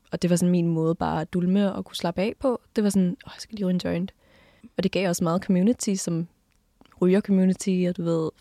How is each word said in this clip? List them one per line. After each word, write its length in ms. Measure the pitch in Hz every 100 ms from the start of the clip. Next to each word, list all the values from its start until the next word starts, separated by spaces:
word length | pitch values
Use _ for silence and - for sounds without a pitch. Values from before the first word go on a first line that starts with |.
| _
og 100 | -
det 80 | 175
var 60 | 175
sådan 160 | 175
min 160 | 180 170
måde 280 | 165 160 165
bare 260 | 160 160
at 120 | 160
dulme 400 | 180 180 196 202
og 120 | 185 190
kunne 100 | -
slappe 260 | 175 170
af 120 | 202 -
på. 220 | 269 233 _ -
Det 80 |
var 60 | 208
sådan, 200 | 196 180
"Åh, 60 | - - -
jeg 40 |
skal 140 | - 214
lige 100 | 185
ryge 80 |
en 80 | 180 175
joint." 280 | 170 190 - _ _ _ _ - -
Og 60 |
det 80 | 190
gav 180 | 180 185
også 140 | 175
meget 200 | 165 175
community, 500 | - 185 190 247 -
som 340 | 190 - 165 170 _ _ _ _ _ _ -
ryger-community, 840 | 180 190 208 190 185 185 - 185 180
og 80 | 180
du 60 |
ved, 260 | 170 165 160 -